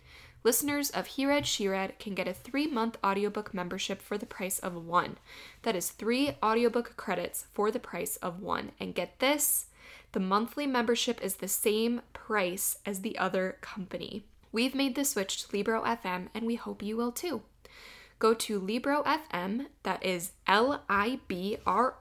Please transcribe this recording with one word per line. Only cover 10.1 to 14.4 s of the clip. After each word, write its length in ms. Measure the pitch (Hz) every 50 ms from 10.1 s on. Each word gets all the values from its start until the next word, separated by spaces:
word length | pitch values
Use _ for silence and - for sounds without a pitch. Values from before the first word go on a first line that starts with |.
the 80 | - 214
monthly 480 | 185 190 196 208 233 233 - 294 294 277
membership 560 | 254 240 233 240 240 233 - 247 233 - -
is 120 | 190 -
the 120 | - 185 190
same 540 | - - - 220 208 220 226 233 240 240 - - -
price 640 | - - - 214 214 185 180 175 196 - - - - -
as 160 | 202 202 190
the 160 | 196 220 - -
other 380 | 185 185 196 185 185 185 - -
company. 640 | - - - 208 180 - - - - - - 214 - - - -